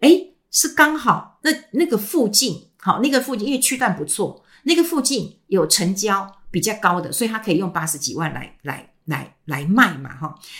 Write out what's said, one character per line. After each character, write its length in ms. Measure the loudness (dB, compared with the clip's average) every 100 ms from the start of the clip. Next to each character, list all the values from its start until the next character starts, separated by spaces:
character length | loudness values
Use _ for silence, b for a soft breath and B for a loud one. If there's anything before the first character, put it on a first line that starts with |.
诶， 340 | 6 6 4 _ _
是 160 | -2 0
刚 280 | 4 2 2
好 440 | 0 0 -4 _
那， 100 | -2 -2 -2
那 120 | -2
个 140 | 0 0
附 300 | 0 0 2
近， 420 | 2 0 -4 -12 _
好， 220 | -2 0
那 100 | 2
个 100 | 2
附 160 | 0 -4
近 120 | -2
因 40 |
为 80 | 0
区 160 | 0 0
段 220 | -2 -2
不 80 | -4
错， 400 | -4 -6 -8 b b
那 140 | 0 2
个 80 |
附 180 | 2 0
近 380 | 0 -2 -4 -12 -2
有 180 | 0 2
成 300 | 2 0 0
交 360 | 0 -2 -4 -14 -8
比 100 | -4
较 100 | -2 0
高 260 | 0 0
的， 100 | -2
所 140 | -4 -4
以 20 |
他 120 | -2
可 120 | 0
以 60 | 0
用 160 | 0
八 100 | -4
十 140 | -6 -6
几 160 | -6
万 180 | -4 -6
来， 240 | -6 -12 -14
来， 320 | -12 -12 -14 _ -6
来， 300 | -6 -8 _ -8
来 200 | -4 2
卖 320 | 4 2 0
嘛， 180 | -12 -12
哈。” 180 | -12 -12 B